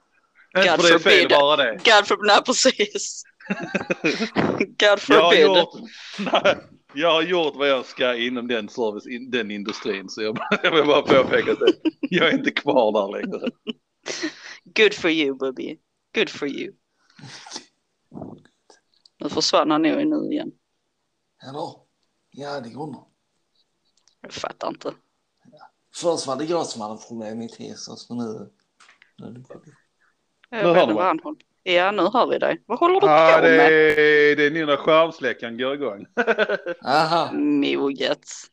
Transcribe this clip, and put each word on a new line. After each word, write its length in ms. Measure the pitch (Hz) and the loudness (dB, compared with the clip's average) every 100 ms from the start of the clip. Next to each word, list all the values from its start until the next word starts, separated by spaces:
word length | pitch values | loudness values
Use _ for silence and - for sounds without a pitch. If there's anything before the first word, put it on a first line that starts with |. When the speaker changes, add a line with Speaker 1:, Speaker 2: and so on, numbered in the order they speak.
| _ _ _ _ _ 185 | _ _ _ _ _ 0
Speaker 1:
Inte 120 | 190 | 2
Speaker 2:
God 120 | 160 | 4
Speaker 1:
för 60 | 170 | 6
det 60 | 165 | 6
är 40 | |
fel 220 | 190 - | 6 4
Speaker 2:
forbid. 120 | 175 | 6
Speaker 1:
att 80 | 147 | 4
vara 140 | 143 147 | 4 2
det. 140 | 123 185 233 | 0 0 4
Speaker 2:
God 220 | 208 208 | 4 4
forbid, 200 | 226 208 | 0 4
nej, 120 | 208 - | 2 2
precis. 800 | - 262 - 208 - - - - _ - | 2 2 0 -4 -6 -10 -14 -18 _ -10
Speaker 1:
<laughs> 540 | - - - - - 160 131 214 180 - - | -10 -8 -8 -6 -4 -4 -4 -4 -2 -2 -2
Speaker 2:
God 180 | 202 - | -4 2
Speaker 1:
Jag 120 | 208 | 2
har 80 | 202 | 2
Speaker 2:
forbid. 420 | - 156 170 170 | 4 4 6 6
Speaker 1:
gjort, 480 | 151 180 - - - - - - | 4 4 0 -6 -20 -20 -16 -10
<laughs> 240 | 208 - | -2 0
nej, 140 | 196 - - _ _ | 0 0 -6 _ _
jag 180 | 143 165 | -4 0
har 100 | 160 | 0
gjort 340 | 170 180 151 135 | 0 -2 -2 -2
vad 140 | 143 | -2
jag 160 | 131 117 | -2 -4
ska 300 | - 127 120 | -4 -2 -2
inom 320 | 120 123 120 | -4 -6 -4
den 220 | 117 104 | -6 -6
service, 380 | - 110 104 - | -6 -6 -6 -12
in-, 240 | 120 131 | -14 -6
den 200 | 120 104 | -6 -6
industrin, 580 | 104 104 - 117 98 98 | -8 -8 -8 -6 -8 -8
så 120 | - | -8
jag, 160 | 107 110 - | -6 -6 -4
<laughs> 140 | - | -2
jag 80 | 180 | 0
vill 140 | 160 147 | 2 4
bara 160 | 143 | 2
påpeka 500 | 143 139 120 127 110 | 4 4 4 0 0
att 80 | 107 123 - 320 - | 2 2 2 -2 -4
jag 280 | - 175 156 | -4 0 2
är 60 | |
inte 180 | 139 107 | 0 -4
kvar 400 | - 143 127 107 | -4 -2 2 2
där 280 | 107 101 101 | 0 -2 -6
längre. 300 | 98 120 - - - - _ _ - - 302 - - - | -8 -8 -10 -10 -14 -16 _ _ -12 -10 -10 -12 -20 -20
Speaker 2:
Good 300 | - 226 208 | -6 2 2
for 160 | - 175 | 2 -2
you, 240 | 160 139 131 | 0 0 -2
Bubby. 400 | 135 127 - 160 _ _ _ 226 | -6 -6 -10 -12 _ _ _ -4
Good 140 | 175 | -4
for 180 | - 143 | -4 -8
you. 260 | 120 196 - _ _ _ _ 139 - - - - _ _ _ _ - - - _ _ _ _ _ _ _ - | -8 -12 -14 _ _ _ _ -20 -20 -18 -20 -20 _ _ _ _ -18 -18 -20 _ _ _ _ _ _ _ -14
Nu 100 | 147 | -8
försvann 420 | 151 - 180 151 | -4 0 0 0
han 100 | 151 | 0
nog 240 | 160 285 156 | 0 0 -2
nu 240 | - - | -4 -4
igen. 180 | 302 320 - _ _ _ _ _ _ _ _ 123 | -8 -8 -16 _ _ _ _ _ _ _ _ -16
Speaker 3:
Eller? 200 | 143 160 - _ _ _ _ _ | -12 -12 -14 _ _ _ _ _
Ja, 280 | 120 143 143 | -18 -12 -12
det 100 | 117 | -12
gjorde 220 | 120 151 | -14 -14
han. 100 | - _ _ _ _ _ _ _ _ _ _ _ _ | -16 _ _ _ _ _ _ _ _ _ _ _ _
Speaker 2:
Jag 120 | 139 | -18
fattar 340 | - - - - | -12 -12 -8 -10
inte. 260 | - 147 - _ _ _ _ _ | -8 -12 -14 _ _ _ _ _
Speaker 3:
Ja. 200 | _ - _ _ - | _ -20 _ _ -6
Först 320 | 170 160 135 | -4 -4 -4
var 80 | 127 | -6
det 80 | 156 | -4
jag 200 | 170 139 | -4 -4
som 160 | 117 | -8
hade 200 | 107 107 - | -10 -12 -14
problem 320 | 113 107 113 | -14 -12 -12
med 100 | 117 | -14
Thesis, 580 | - 110 107 - 117 - | -14 -16 -16 -16 -18 -12
men 80 | 120 | -10
nu... 320 | 113 - 101 _ _ _ _ _ _ - | -10 -10 -16 _ _ _ _ _ _ -20
Nu 80 | - | -20
är 40 | |
det 80 | 123 | -18
Bubby. 320 | 127 - 151 _ _ _ _ _ _ _ _ | -20 -20 _ _ _ _ _ _ _ _ _
Speaker 2:
Jag 140 | 226 | -2
Speaker 1:
Nu 40 | 175 | 2
Speaker 2:
vet 80 | 170 | 4
Speaker 1:
hör 80 | |
Speaker 2:
inte 80 | 147 | 2
Speaker 1:
du 20 | |
Speaker 2:
vad 20 | 107 | 2
Speaker 1:
mig. 100 | 185 | 0
Speaker 2:
han 120 | 160 | -2
håller. 220 | 151 156 _ _ | -8 -16 _ _
Ja, 280 | 185 175 190 | -2 0 2
nu 100 | 202 175 | 0 0
hör 140 | 240 147 | 0 0
vi 100 | 139 | 0
dig. 240 | 135 160 - | -2 -4 -6
Vad 140 | 240 | 0
håller 220 | 339 381 | 2 4
du 60 | 403 | 4
Speaker 1:
Ja, 260 | 151 160 160 | 6 6 6
Speaker 2:
på 60 | 165 | 6
Speaker 1:
det 120 | 160 | 6
Speaker 2:
med? 140 | 160 | 6
Speaker 1:
är, 640 | 156 156 151 151 147 147 147 | 6 4 4 4 6 4 4
det 100 | 147 | 2
är 60 | |
nu 140 | 165 151 | 0 -2
när 100 | 143 | 0
skärmskärmsläckaren 840 | 165 160 165 - 127 110 117 113 | 4 4 2 -2 -6 -6 -10 -6
går 160 | 127 | -6
igång. 320 | 143 127 101 - - 220 214 208 | -4 -6 -8 -10 -4 -2 0 -2
<laughs> 400 | 196 175 170 - | -4 -8 -10 0
Speaker 3:
Aha. 460 | 151 160 170 135 | 0 2 0 -2
Speaker 2:
Moget. 840 | 147 147 147 139 139 139 131 127 147 - - - | -2 0 0 0 -2 -4 -4 -4 -6 -10 -20 -20